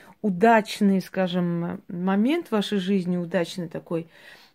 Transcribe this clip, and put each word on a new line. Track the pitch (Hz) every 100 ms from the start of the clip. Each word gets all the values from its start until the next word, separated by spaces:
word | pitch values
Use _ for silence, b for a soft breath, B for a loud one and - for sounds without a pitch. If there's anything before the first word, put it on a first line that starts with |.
| B B
удачный, | 208 175 226 226 208 - 202 190
скажем, | - 190 185 180 175 170 175 190 -
момент | 175 185 196 240 339 -
в |
вашей | 214 196 208
жизни, | 180 196 175 180
удачный | 170 185 170 185 160
такой | 156 - 165 165 B B B B